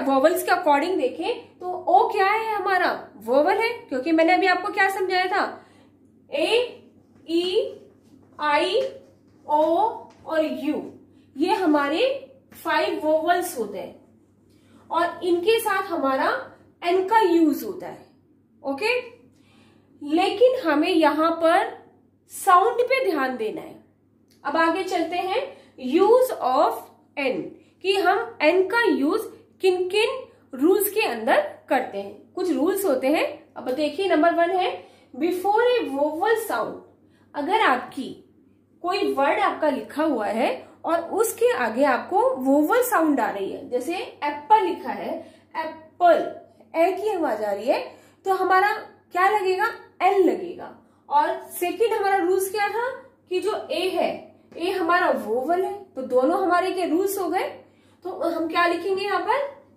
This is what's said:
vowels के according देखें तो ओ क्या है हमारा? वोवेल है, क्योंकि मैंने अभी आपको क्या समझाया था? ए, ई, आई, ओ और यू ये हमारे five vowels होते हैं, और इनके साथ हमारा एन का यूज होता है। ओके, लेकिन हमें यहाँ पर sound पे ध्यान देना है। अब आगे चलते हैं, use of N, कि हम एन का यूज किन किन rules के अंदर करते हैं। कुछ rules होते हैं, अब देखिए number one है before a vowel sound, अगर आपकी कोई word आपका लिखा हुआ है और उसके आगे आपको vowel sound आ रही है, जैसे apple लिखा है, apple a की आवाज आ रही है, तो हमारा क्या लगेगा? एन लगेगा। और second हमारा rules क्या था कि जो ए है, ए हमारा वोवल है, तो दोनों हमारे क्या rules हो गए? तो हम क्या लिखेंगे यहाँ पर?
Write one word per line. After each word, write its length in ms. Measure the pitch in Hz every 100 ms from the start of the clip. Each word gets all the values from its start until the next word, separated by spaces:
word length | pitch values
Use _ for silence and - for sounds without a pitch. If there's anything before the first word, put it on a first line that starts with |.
| 254
vowels 380 | 269 302 349
के 80 | -
according 460 | 359 330 285 339 381
देखें 640 | 262 - 359 480 - -
तो 120 | 359
ओ 360 | 359 - 370 466
क्या 160 | 427 381
है 260 | 440 440
हमारा? 380 | 415 381 370 320 208 - -
वोवेल 400 | 220 262 311 392
है, 120 | 453 480 -
क्योंकि 220 | 262 262
मैंने 220 | 320 330
अभी 140 | 359 381
आपको 260 | 359 392
क्या 160 | - 392
समझाया 360 | 392 381 370 370
था? 180 | 381 247 - - _ _ _ _ _ _
ए, 520 | 277 339 453 494 - - _ _ _ -
ई, 480 | 330 359 415 - - - _ _ - _ -
आई, 420 | 294 294 359 427 523 - - _ _ _ -
ओ 160 | 302 320 339 440 - - - -
और 180 | 311
यू 400 | 302 - 285 262 - - - _ _ -
ये 180 | 359 415
हमारे 480 | 359 294 285 320 508 539 - - _ -
five 440 | 330 320 349 330
vowels 540 | 302 311 330 359 349 -
होते 180 | 208 196
हैं, 180 | - - _ _ _ _ _ _ _ - -
और 300 | - 339 339
इनके 360 | 349 339 349 453
साथ 240 | 427 392 381
हमारा 440 | 330 269 269 320 523 - - _ _
एन 260 | 349 370 370
का 100 | 440
यूज 420 | 370 339 311 262
होता 240 | 226 180 170
है। 180 | 151 - _ _ _ _ _
ओके, 360 | 285 269 427 494 480 - _ _ _ _ _ _ _ _
लेकिन 540 | 294 311 392 - 494 508
हमें 280 | 330 285 339
यहाँ 400 | 349 302 294 330
पर 360 | 330 330 359 453 - - _ _ _ _
sound 500 | - - 359 415 466
पे 220 | 494 539 453
ध्यान 300 | 320 262 247
देना 240 | 214 160
है। 140 | - - _ _ _ _ _ _
अब 120 | - 311
आगे 260 | 330 339
चलते 340 | 370 370 330 349
हैं, 240 | 370 427 539 - - - 254
use 420 | 311 403 494 508 - 247
of 360 | 269 392 466 - _ _ -
N, 240 | 269 190 - - _ _
कि 100 | 370 403
हम 420 | 349 415 453 -
एन 200 | 302 359 381
का 140 | 466
यूज 380 | 453 269 277 440 - - - _
किन 260 | 381 359 359
किन 280 | 403 480 523 - - _
rules 360 | 254 302 415 403
के 120 | 415
अंदर 400 | 403 233 226 381 294 - -
करते 280 | 269 - 196
हैं। 360 | 202 - - -
कुछ 160 | 370
rules 340 | 262 320 392 381
होते 220 | 262 262
हैं, 180 | 330 571 - - -
अब 120 | 233
देखिए 360 | 262 294 294 392
number 240 | 320 339 330
one 160 | 339
है 200 | 370 381 - - - _
before 500 | 254 330 359 392 427 494
a 100 | 494 294
vowel 500 | 269 294 311 403 453 -
sound, 280 | 240 202 - - _ _ _ _ -
अगर 260 | 285 427
आपकी 480 | 381 247 - - 220 - - _ _ _ _ _
कोई 300 | 339 392 -
word 260 | 269 277 427
आपका 300 | 381 - 311
लिखा 340 | 247 214 -
हुआ 240 | 320 247 202
है 240 | 220 302 - - - 277
और 160 | 330 -
उसके 380 | 370 440 - 480 466
आगे 260 | 233 220 285
आपको 440 | 240 226 370 508 381
vowel 440 | 262 285 311 466
sound 360 | 494 381 320 269
आ 100 | 208
रही 220 | 202 196
है, 180 | - -
जैसे 260 | 247 262 359
apple 680 | 480 - 294 294 - 427 370
लिखा 260 | - -
है, 220 | 214 - 330 - - _ 330
apple 760 | 320 320 - - 349 311 - - - _ - 311
a 160 | 339
की 160 | 370 415
आवाज 340 | 392 302 214
आ 80 | 208
रही 160 | 202 240
है, 120 | 349 - - - _ 381
तो 80 |
हमारा 380 | 370 370 370 403 427 - - _
क्या 160 | 349 381
लगेगा? 360 | 415 381 370 453 - - _
एन 220 | 359 392
लगेगा। 460 | 320 - - - - - _ _ -
और 260 | 285 311 - -
second 420 | - 349 - 440
हमारा 240 | 440 392 392
rules 340 | 349 381 381
क्या 160 | 427 403
था 180 | 415 494 494 - _ _
कि 100 | 359
जो 160 | 370 415 -
ए 180 | 320 370
है, 220 | 339 - - - - _ -
ए 140 | 349
हमारा 380 | 381 330 349 349 240
वोवल 440 | 208 233 269 359
है, 100 | 381 392 -
तो 160 | 262
दोनों 380 | 240 247 269 370
हमारे 280 | 370 349 370
क्या 140 | 359 330
rules 300 | 311 392 392
हो 80 | 349
गए? 200 | 359 571 - - _ _ _ 359
तो 240 | - 339
हम 180 | 330 330
क्या 180 | 339 339
लिखेंगे 360 | 330 392 392
यहाँ 160 | 403 370
पर? 300 | 349 523 554 - -